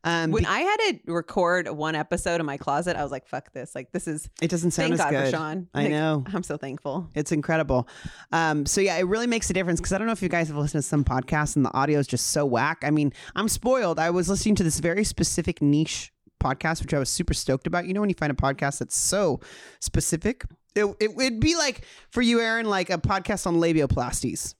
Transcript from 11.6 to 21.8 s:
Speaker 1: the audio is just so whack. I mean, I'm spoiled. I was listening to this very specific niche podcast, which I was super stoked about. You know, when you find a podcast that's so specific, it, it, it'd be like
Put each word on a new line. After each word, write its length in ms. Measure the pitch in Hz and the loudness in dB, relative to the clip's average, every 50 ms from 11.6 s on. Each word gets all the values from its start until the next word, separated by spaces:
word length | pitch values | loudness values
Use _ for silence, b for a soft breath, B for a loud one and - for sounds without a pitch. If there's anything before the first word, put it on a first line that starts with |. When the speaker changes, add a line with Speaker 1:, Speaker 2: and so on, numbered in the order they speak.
| 131 | 2
Speaker 1:
the 80 | - - | 2 2
audio 260 | 131 135 147 151 147 | 0 2 2 2 2
is 80 | 135 | 2
just 200 | - - - - | 0 -2 -2 0
so 180 | - - 160 147 | 0 0 0 2
whack. 380 | 135 120 113 127 151 165 - 131 | 2 2 2 2 0 -2 -2 0
I 80 | 139 | 2
mean, 200 | 151 151 147 139 B B B B B | 2 2 2 0 B B B B B
I'm 120 | - 202 214 | -2 -2 0
spoiled. 500 | - - - 240 262 262 226 175 - 156 | -2 0 2 2 2 4 2 0 0 2
I 100 | 160 170 | 0 2
was 180 | 175 185 175 175 | 2 2 2 0
listening 260 | 196 - - 220 214 | 0 0 2 2 2
to 80 | - 180 | 4 4
this 160 | 160 147 - | 2 2 2
very 240 | 151 170 170 202 214 | 0 0 2 2 0
specific 580 | - - - 160 - - - 160 - 170 - | 0 0 0 -2 0 0 -2 -2 -2 -2 2
niche 500 | 147 143 147 151 160 - - - - - _ _ _ _ _ _ | 4 4 6 4 4 2 -2 -8 -10 -14 _ _ _ _ _ _
podcast, 420 | - 131 135 - - 160 165 - | -2 -2 0 0 -2 -2 -2 -2
which 120 | 104 - 160 | -2 -2 0
I 60 | 143 | 0
was 100 | 131 - | 0 0
super 240 | - - 175 - 135 | -2 -2 -2 -2 -2
stoked 320 | - - - 131 135 - | -2 0 -2 -2 0 0
about. 200 | 170 175 175 175 | -2 -2 -2 -2
You 60 | 180 185 | -2 -2
know, 60 | 202 | 0
when 80 | 208 202 | 0 0
you 60 | 180 | 0
find 160 | - 160 147 | 0 -2 -2
a 40 | 135 | 0
podcast 420 | - - 139 139 - - 139 139 - | 0 0 0 0 0 -2 -2 -2 -4
that's 160 | - - - | -6 -4 -4
so 440 | - - - 185 202 202 165 123 - B B B B B B B B | -2 0 0 0 2 2 2 0 -2 B B B B B B B B
specific, 680 | - - - - - - - 160 - 208 254 _ - - - _ _ _ _ | -10 -2 -2 -2 0 0 -2 -2 -2 -4 -4 _ -10 -14 -14 _ _ _ _
it, 100 | 208 208 202 202 - | 0 0 0 0 0
it, 100 | 214 220 190 190 | -2 -2 0 0
it'd 200 | 262 262 233 220 | 0 0 2 2
be 160 | 277 311 339 | 2 2 2
like 260 | 339 302 277 240 - | 2 0 -2 -2 -6